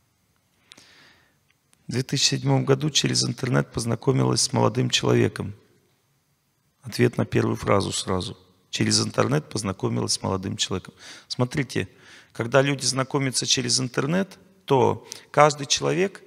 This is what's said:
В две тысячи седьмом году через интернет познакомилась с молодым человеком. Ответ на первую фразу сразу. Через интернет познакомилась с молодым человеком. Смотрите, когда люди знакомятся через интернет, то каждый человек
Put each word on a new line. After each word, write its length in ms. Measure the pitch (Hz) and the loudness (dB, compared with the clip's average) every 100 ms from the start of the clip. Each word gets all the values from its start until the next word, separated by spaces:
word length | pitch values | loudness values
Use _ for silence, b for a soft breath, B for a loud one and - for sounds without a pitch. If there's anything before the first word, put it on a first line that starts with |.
| _ _ _ _ _ _ b b b b b b b b _ _ _ _ - | _ _ _ _ _ _ b b b b b b b b _ _ _ _ -8
В 40 | |
две 120 | 117 | -6
тысячи 320 | 131 139 - 135 | -4 0 0 0
седьмом 280 | 131 135 | 0 2
году 260 | 131 139 147 | 2 2 2
через 360 | 135 131 123 127 | 0 0 0 -2
интернет 460 | 117 127 139 143 | -2 0 0 0
познакомилась 680 | - 117 117 - 131 127 123 | -4 -4 -2 0 2 2 2
с 120 | - | 0
молодым 360 | 117 117 113 127 | 2 2 2 0
человеком. 640 | - 123 120 110 - 98 101 _ _ _ _ _ _ _ _ _ _ _ _ | 0 2 4 2 0 -10 -10 _ _ _ _ _ _ _ _ _ _ _ _
Ответ 360 | 123 - 120 - | -10 0 0 0
на 80 | 113 | -2
первую 300 | 117 113 113 | 0 0 -2
фразу 360 | 113 104 95 | 0 0 0
сразу. 460 | 95 - 92 90 - _ _ _ | -4 -4 -4 -6 -12 _ _ _
Через 360 | - 110 107 110 | -4 0 0 0
интернет 440 | - 110 143 151 | 0 0 0 -2
познакомилась 640 | 110 101 95 120 117 107 | -6 -6 -4 -4 -2 -2
с 80 | - | -4
молодым 340 | 101 95 95 107 | -2 -4 -4 -6
человеком. 360 | - 92 - - B B B | -4 -4 -8 -20 B B B
Смотрите, 640 | - 123 147 131 110 98 B B B B | -4 -2 -2 -4 -4 -6 B B B B
когда 300 | - 117 135 | -8 0 2
люди 240 | 139 139 127 | 4 0 -2
знакомятся 600 | 127 131 143 135 120 123 | -2 -2 0 -2 -2 -2
через 340 | - 123 120 | -2 0 -2
интернет, 600 | 127 - 139 180 190 - _ _ - | -2 -2 0 0 -2 -8 _ _ 0
то 420 | 135 107 104 B B B | 4 4 2 B B B
каждый 380 | - 151 143 139 | 4 4 4 -4
человек 560 | - 139 151 196 - | -2 0 0 -2 -4